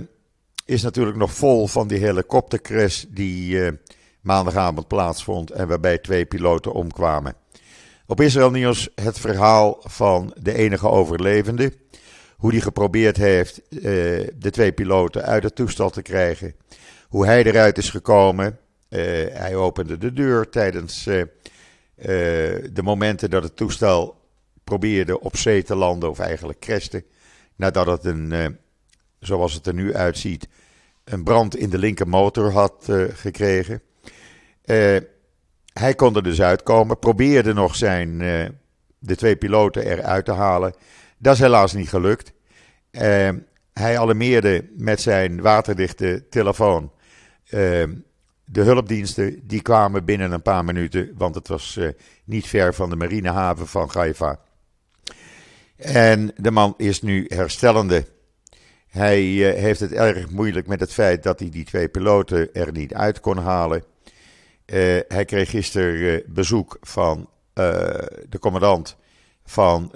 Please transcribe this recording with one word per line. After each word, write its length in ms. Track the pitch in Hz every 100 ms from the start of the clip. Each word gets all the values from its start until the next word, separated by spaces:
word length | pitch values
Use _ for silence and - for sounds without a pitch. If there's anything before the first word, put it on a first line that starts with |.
| - _ _ _ _ -
is 180 | - 127
natuurlijk 340 | 117 123 110 107
nog 160 | 101
vol 340 | - 143 123 104
van 220 | - 107
die 100 | 104
helikoptercrash 1040 | 104 92 90 127 - 151 - 107 104 - -
die, 560 | 95 98 90 90 92
eh, 80 | 90 76 _ _ _ _
maandagavond 680 | 95 95 90 90 90 80 78
plaatsvond 600 | 101 90 82 - 95 80
en 180 | - 90
waarbij 300 | 85 90 85
twee 280 | - 92 87
piloten 460 | 92 87 82 -
omkwamen. 600 | - 87 - 85 76 71 - _ _ _ - - _ -
Op 140 | -
Israël 300 | 151 135 127
Nieuws 380 | 127 123 110 107
het 240 | - 104 110
verhaal 600 | 110 98 107 110 107 -
van 520 | - - 101 92 92 -
de 140 | 107
enige 340 | 113 110 98 104
overlevende. 840 | 101 82 82 92 104 104 120 135 - _ - - - _ -
Hoe 140 | 113
die 100 | 113
geprobeerd 560 | 104 101 101 104 110 101
heeft, 520 | 104 92 90 - -
eh, 140 | 156 - 95 85 87 98 147
de 120 | 101
twee 220 | 98 107
piloten 500 | - 98 95 87 -
uit 200 | - 110
het 120 | 101
toestel 360 | - 120 - 98
te 120 | -
krijgen. 520 | - 95 90 82 92 - _ - - - _
Hoe 180 | 98 98
hij 180 | 120
eruit 340 | 113 110 107 98
is 120 | 98
gekomen. 680 | 107 - 104 98 92 98 110 _ _ _
Eh, 60 | - 87 85 82
hij 220 | 87 92 95
opende 420 | 92 87 82 82
de 140 | 113
deur 360 | 127 139 120 110
tijdens, 580 | 120 101 90 85 - -
eh, 140 | 98
eh, 80 | 85 _ - _ _ _ _ _ - 95 87 82 80 92 90
de 100 | 92
momenten 480 | 92 104 107 101 101
dat 120 | 92
het 140 | 82 -
toestel 640 | 110 - 107 90 - - _ _ _ _
probeerde 560 | - 101 107 101 87 90
op 160 | - -
zee 260 | - 104
te 120 | 90
landen, 360 | 95 92 87 85
of 80 | 73
eigenlijk 400 | 90 80 82 73
crashte, 460 | - 107 - 98 - _ _ _ _ -
nadat 300 | 95 92 87
het 180 | 85
een, 280 | 87 80 78
eh, 140 | 82 80 - _ _ _ _ _ _
zoals 360 | - 95 87
het 120 | 76 95
er 80 |
nu 200 | 87 98
uitziet, 540 | 101 90 85 - 82 - _ _ _ _ _
een 200 | - 101
brand 320 | 85 117 113 -
in 140 | 104
de 80 | 90
linkermotor 720 | 104 98 87 92 98 120 104
had, 360 | 98 101 - -
eh, 160 | 98 92
gekregen. 720 | - 104 90 104 95 92 113 _ _ - - - _ _ _
Eh, 340 | - 113 104 98 - _ _ _ _ _ _
hij 220 | - 120
kon 220 | 135 127 104
er 60 |
dus 200 | 92 82
uitkomen, 560 | 90 95 - 113 110 117
probeerde 540 | 113 107 131 143 110
nog 240 | 104 95 -
zijn, 440 | 110 90 85 82
eh, 280 | 87 85 82 143 _ _ _ _
de 180 | 98 92
twee 200 | 113 101
piloten 500 | 101 107 104 - -
eruit 380 | 85 - 92
te 80 | 98
halen. 420 | 95 101 90 92 - _ - _ _
Dat 160 | 127
is 60 | 131
helaas 320 | 131 120 98
niet 160 | 101 82
gelukt. 440 | 95 90 113 - _ _ _ _ _ _
Eh, 400 | - 107 101 98 92 - _ _
hij 260 | - 110 117
alarmeerde 720 | 117 107 123 120 101 90 - -
met 240 | 110 107
zijn 400 | - 98 92 87
waterdichte 880 | 101 107 110 95 92 - 95 92 -
telefoon, 640 | 123 98 104 107 85 73 _ _ _ _ _
eh, 400 | _ 104 95 87 82 82 - _ _ _ -
de 140 | -
hulpdiensten. 840 | 104 127 110 110 98 - 101 - 101
Die 160 | 104
kwamen 420 | - 113 101 98
binnen 280 | 87 104 95
een 100 | 87
paar 220 | - 95
minuten, 500 | 85 87 85 92 - 107
want 180 | 90
het 140 | 80 -
was, 280 | 87 - -
eh, 120 | 85 71 _ _
niet 220 | - 107 -
ver 280 | 107 90
van 160 | 90 90
de 60 | 85
marinehaven 680 | 85 107 90 90 92 85 82
van 220 | 98 80
Haifa. 480 | 90 85 76 80 73 _ _ _ _ _ _ - - - - - _ _ _
En 560 | - 131 113 110 107 -
de 140 | 104
man 240 | 107 104 -
is 260 | 107 95
nu 220 | 104 98 -
herstellende. 800 | 87 87 - 123 110 98 87 - _ _ _ _ _ _ _ _
Hij, 680 | 95 104 101 95 98 98
eh, 80 | 92
heeft 180 | 101 107
het 120 | 101
erg 380 | - 110 92 85
moeilijk 360 | 92 107 90 87
met 140 | 98
het 120 | 90
feit 300 | - 104 90
dat 180 | 95 90
hij 80 | 90
die 160 | 82
twee 240 | 76 92 82
piloten 640 | - 98 101 95 90 82
er 180 | - 80
niet 220 | 80 73
uit 260 | 104 104 104
kon 180 | - 95
halen. 460 | 87 90 82 82 - _ _ _ _ _ _ _
Eh, 340 | - 95 90 90 -
hij 160 | 92
kreeg 260 | 101 101 95
gisteren, 720 | 113 95 101 90 82 87 82
eh, 60 | -
bezoek 500 | 85 95 113 92 -
van, 500 | - - 87 80 82 _ _
eh, 120 | - 90 82 50 - - - -
de 100 | -
commandant 560 | 107 92 101 92 78 - _ _ _ _
van 480 | - - 95 85 85